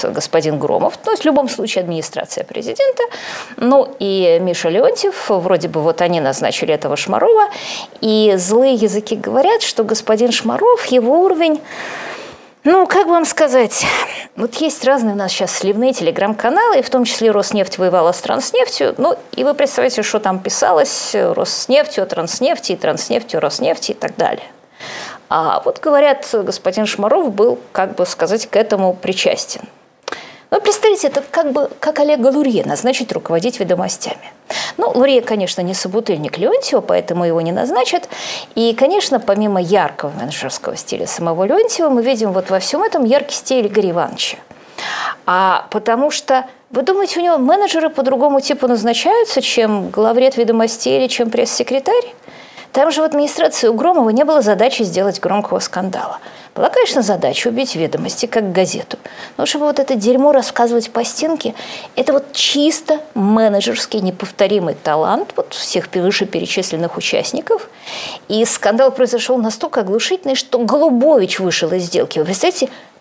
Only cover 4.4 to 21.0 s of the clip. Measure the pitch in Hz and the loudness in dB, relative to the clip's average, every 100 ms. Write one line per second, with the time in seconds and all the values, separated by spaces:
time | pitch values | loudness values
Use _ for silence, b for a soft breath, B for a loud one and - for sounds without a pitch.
4.4 | 180 175 165 180 269 480 392 370 - 196 | 2 -2 0 4 4 2 0 -2 -2 0
5.4 | 180 180 165 160 151 160 175 170 135 135 | 2 0 0 0 0 2 0 2 0 0
6.4 | 131 - - 151 147 143 - 196 202 440 | -2 -2 0 0 -2 -4 -2 2 4 4
7.4 | 415 B B B B - 220 214 214 190 | 2 B B B B -6 0 2 4 2
8.4 | 175 220 269 247 208 196 214 220 - 226 | 2 4 4 4 0 -2 -4 -6 -2 2
9.4 | 320 453 - - 214 220 - 214 240 226 | 2 2 0 -2 -2 -2 0 2 2 0
10.4 | 226 247 453 480 - 254 226 302 381 349 | -2 0 2 2 2 2 4 4 4 2
11.4 | 330 302 B B B B B B B B | 0 0 B B B B B B B B
12.4 | B _ 277 370 359 285 320 339 320 - | B _ 2 4 4 4 4 2 2 2
13.4 | 302 254 226 - - B B B B - | 2 4 2 0 -2 B B B B -6
14.4 | 233 - 311 - 240 277 226 202 190 - | -6 -2 -4 0 2 2 2 -2 -4 -2
15.4 | 185 - 196 202 254 254 160 127 196 214 | -4 -2 -2 2 0 0 -2 0 -2 0
16.4 | 233 330 466 359 262 262 247 - 226 202 | 0 2 4 2 2 0 0 0 2 2
17.4 | 196 214 185 - 185 180 165 175 - 226 | 2 0 -2 0 2 4 2 0 -2 -4
18.4 | 254 480 508 - 277 - 294 - - - | 0 0 0 0 -2 0 0 -2 -6 -2
19.4 | 262 285 277 - 247 247 214 220 202 185 | -2 0 0 0 0 0 -2 -2 0 -2
20.4 | 190 - 208 170 - - | -4 0 2 4 2 -2